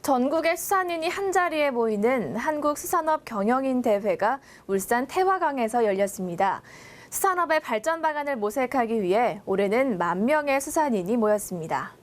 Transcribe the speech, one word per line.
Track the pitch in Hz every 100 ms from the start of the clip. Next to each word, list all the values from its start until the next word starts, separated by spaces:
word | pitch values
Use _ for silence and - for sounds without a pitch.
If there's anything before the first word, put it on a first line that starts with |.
| -
전국의 | 254 254 320 320 349
수산인이 | - 381 359 339 320
한자리에 | 370 392 370 349 311 294
모이는 | 240 226 208 220 262 151 208
한국 | 277 302 294 294
수산업 | - 359 320 311 -
경영인 | 220 202 254 269 254
대회가 | 247 202 208 170 196 170 - - -
울산 | 196 185 240 254
태화강에서 | 370 381 381 330 277 220 240
열렸습니다. | 220 190 202 - 185 170 196 143 - - - - -
수산업의 | - 392 359 330 311
발전 | - 220 262 330
방안을 | 320 294 285 262
모색하기 | 208 269 254 269 226 226
위해 | 180 202 233 165 -
올해는 | 190 196 226 269 185
만 | 175 180 226
명의 | 302 285 269
수산인이 | 285 320 294 214 180 240
모였습니다. | 214 208 202 180 156 139 - -